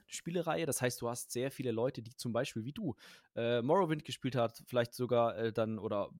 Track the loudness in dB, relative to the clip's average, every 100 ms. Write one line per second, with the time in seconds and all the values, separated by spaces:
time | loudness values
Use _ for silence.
0 | -8 -10 -4 -2 0 0 0 2 0 0
1 | -4 -4 -6 -2 -2 -2 -2 0 0 -2
2 | -10 -8 -2 0 0 -4 -6 -4 -4 -4
3 | -10 -20 _ -2 2 2 4 4 4 0
4 | -4 -6 -2 2 0 -2 -2 2 2 0
5 | 2 4 4 2 0 0 0 0 -2 -2
6 | -2